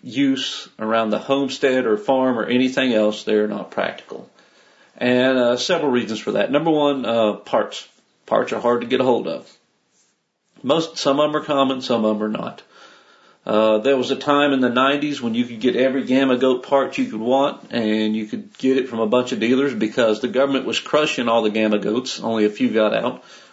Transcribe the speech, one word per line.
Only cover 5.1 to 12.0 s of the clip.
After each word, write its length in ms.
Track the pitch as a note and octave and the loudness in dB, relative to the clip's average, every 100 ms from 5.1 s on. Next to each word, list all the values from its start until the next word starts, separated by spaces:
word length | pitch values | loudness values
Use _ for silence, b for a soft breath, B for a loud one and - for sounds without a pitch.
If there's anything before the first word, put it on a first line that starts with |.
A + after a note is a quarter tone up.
| B2 C3 B2+ | 2 2 2
uh, 180 | A#2+ B2 | 2 0
several 360 | - E3+ D3 | -2 -2 0
reasons 280 | B2 G#2+ A2 | 0 -2 -6
for 140 | - | -4
that. 180 | G#2+ G#2 | -2 0
Number 200 | C#3+ E3 | 0 2
one, 340 | D3+ C#3+ C#3 A2+ | 2 2 0 -2
uh, 280 | A#2 G#2+ | 2 0
parts. 540 | G2+ - A2+ - - - _ _ _ - | 0 -2 -2 -2 -8 -18 _ _ _ -2
Parts 260 | A2 B2 | 0 0
are 80 | A2+ | -2
hard 220 | A#2+ A#2+ | 0 0
to 60 | A#2+ | 0
get 120 | - | 0
a 60 | B2+ | 2
hold 220 | A2+ - | 0 -2
of. 220 | D2+ - _ _ _ _ _ _ _ _ _ _ _ | -8 -12 _ _ _ _ _ _ _ _ _ _ _
Most, 360 | B2+ D#3+ - - | 0 0 -2 -2
some 240 | D3 C#3 | 0 2
of 80 | D3+ | 2
'em 60 | D3+ | 0
are 60 | |
common, 360 | D3 C#3 C3 C3 | -2 0 0 0
some 240 | B2+ A#2 | -2 0